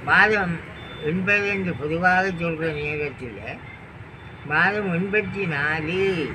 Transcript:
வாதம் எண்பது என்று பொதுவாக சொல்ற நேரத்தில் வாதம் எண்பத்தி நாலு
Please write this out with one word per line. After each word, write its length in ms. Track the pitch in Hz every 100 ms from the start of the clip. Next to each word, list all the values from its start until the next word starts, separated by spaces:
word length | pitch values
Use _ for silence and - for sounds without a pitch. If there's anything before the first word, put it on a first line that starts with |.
வாதம் 540 | 135 170 208 214 180 165 - - - -
எண்பது 440 | 156 180 190 202 202
என்று 260 | 196 185
பொதுவாக 540 | 131 147 165 180 185 190
சொல்ற 440 | 170 170 160 165
நேரத்தில் 640 | 147 147 151 147 123 123 98 120 151 - - - - - - - - 143
வாதம் 440 | 156 180 208 202
எண்பத்தி 540 | 170 196 208 196 196 185
நாலு 840 | 143 147 156 156 185 196 175 131